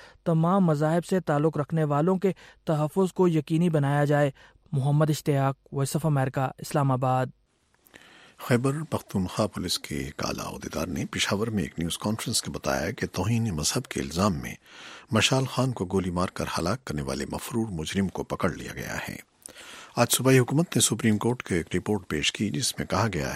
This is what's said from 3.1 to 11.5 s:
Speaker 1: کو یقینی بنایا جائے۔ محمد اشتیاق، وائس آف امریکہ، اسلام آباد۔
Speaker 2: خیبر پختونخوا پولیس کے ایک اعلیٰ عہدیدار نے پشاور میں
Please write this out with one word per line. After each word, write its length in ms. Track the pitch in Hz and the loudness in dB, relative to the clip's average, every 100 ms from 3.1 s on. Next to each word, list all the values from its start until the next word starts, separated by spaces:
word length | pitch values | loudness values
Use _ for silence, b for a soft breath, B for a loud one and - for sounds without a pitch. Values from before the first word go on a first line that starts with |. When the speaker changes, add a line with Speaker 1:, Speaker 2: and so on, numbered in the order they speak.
Speaker 1:
کو 160 | - 180 | 4 4
یقینی 400 | 156 147 160 175 | 4 2 2 4
بنایا 360 | 156 139 143 | 4 2 4
جائے۔ 260 | 147 147 143 B B _ _ | 4 4 2 B B _ _
محمد 380 | 143 131 147 156 | -2 2 4 4
اشتیاق، 640 | 151 - 139 135 135 _ | 2 0 2 2 -2 _
وائس 220 | 139 135 156 | -4 -2 0
آف 100 | 160 | 2
امریکہ، 440 | 143 131 135 131 - | 2 0 0 -4 -4
اسلام 340 | - 160 139 | -4 2 2
آباد۔ 340 | 127 131 127 127 - _ _ _ _ _ B B B B - | 2 2 0 0 -6 _ _ _ _ _ B B B B -10
Speaker 2:
خیبر 340 | - 123 135 147 156 | 0 0 0 -2 -4
پختونخوا 560 | 107 - 104 92 - 107 | -6 -4 -4 -2 0 -2
پولیس 320 | - 90 - | -2 -4 -4
کے 160 | - | -4
ایک 300 | 73 67 - | -6 -6 -6
اعلیٰ 300 | - - - | -6 -4 -8
عہدیدار 320 | - - 73 73 | -10 -8 -6 -4
نے 180 | 69 - | -4 -4
پشاور 360 | 95 - 101 | -4 -2 -2
میں 160 | 113 | -2